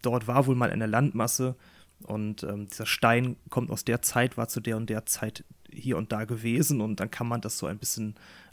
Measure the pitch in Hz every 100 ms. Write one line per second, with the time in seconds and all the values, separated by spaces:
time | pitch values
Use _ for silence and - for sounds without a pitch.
0 | 127 120 113 127 135 123 120 - 110 110
1 | 143 117 117 - 127 123 - - - -
2 | - 107 107 104 76 104 101 - 110 -
3 | 117 120 127 120 - - 117 110 - 117
4 | - 120 123 - 113 120 113 110 113 110
5 | - - 110 - - - - - 127 98
6 | 110 107 107 113 113 123 156 139 107 104
7 | 113 - 117 120 107 - 73 104 - -
8 | 107 - - - -